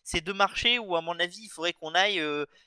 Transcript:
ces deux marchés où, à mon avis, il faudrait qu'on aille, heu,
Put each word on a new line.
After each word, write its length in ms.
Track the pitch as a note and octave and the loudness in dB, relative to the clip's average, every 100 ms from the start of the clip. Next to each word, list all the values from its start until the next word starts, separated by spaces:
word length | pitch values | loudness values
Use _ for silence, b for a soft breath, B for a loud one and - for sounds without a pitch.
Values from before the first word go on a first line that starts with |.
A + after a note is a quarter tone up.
ces 180 | B F3 | B -4
deux 120 | E3 | -2
marchés 440 | G3 G3 - A#3 A#3+ | 2 2 2 2 2
où, 180 | G#3 E3+ | 2 0
à 60 | |
mon 180 | E3 E3+ | 0 -2
avis, 260 | F3 F#3 A3 | -4 -4 -16
il 40 | |
faudrait 240 | - E3+ | -4 -4
qu'on 220 | - D#3 E3+ | -4 0 2
aille, 240 | G3+ F#3+ | 2 2
heu, 260 | D3+ D3 C#3+ b | 0 -2 -4 b